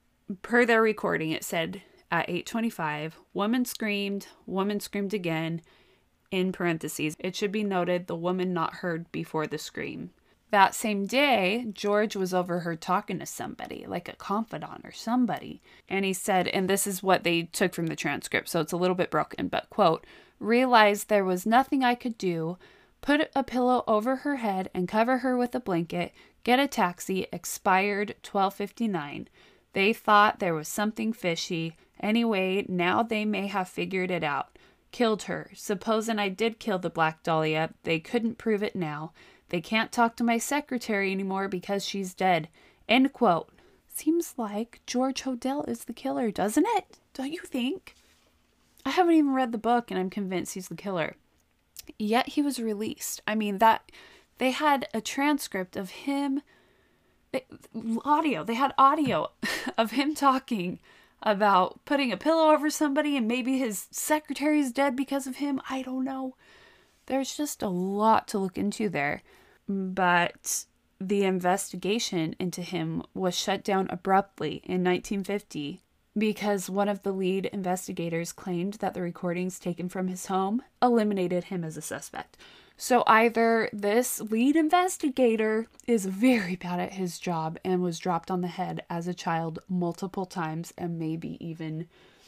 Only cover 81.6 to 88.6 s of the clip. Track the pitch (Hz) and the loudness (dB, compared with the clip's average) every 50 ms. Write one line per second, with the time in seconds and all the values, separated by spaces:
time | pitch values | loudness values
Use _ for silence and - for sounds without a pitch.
81.6 | 165 160 156 160 156 - - - - - - - - _ _ - - - - - | -6 -6 -8 -10 -10 -8 -8 -8 -10 -10 -12 -12 -12 _ _ -20 -20 -20 -20 -20
82.6 | - _ _ - - - 254 240 - - 220 220 226 233 220 226 226 226 226 226 | -20 _ _ -8 0 4 4 4 6 8 6 6 6 4 4 2 2 4 4 2
83.6 | 220 - - 208 202 202 208 240 254 - - - - 208 220 220 247 277 294 320 | 0 0 -4 -2 0 2 2 2 2 0 -2 -6 -6 -2 0 2 4 4 4 4
84.6 | 311 311 349 359 359 370 - - - 285 262 - 254 233 226 220 220 220 220 220 | 4 4 4 4 2 2 0 -2 -2 -2 2 4 4 4 4 4 2 2 0 0
85.6 | 226 - _ - - - 233 220 185 190 190 190 233 262 247 226 185 175 185 180 | -2 -4 _ -10 -2 0 0 2 2 -2 -2 2 4 6 6 4 2 -2 -4 -6
86.6 | - 175 180 175 180 185 190 190 190 175 165 - - 190 175 160 160 160 165 - | -4 -4 -4 -2 -4 -4 -4 -4 -6 -4 -6 -6 -4 -4 -2 -2 -2 -4 -6 -6
87.6 | - 185 185 180 180 175 165 165 - 185 175 165 - - 185 180 180 180 170 - | -2 0 0 2 2 0 -2 -2 -2 -2 -2 -2 -2 -2 -4 -2 -2 -4 -4 -4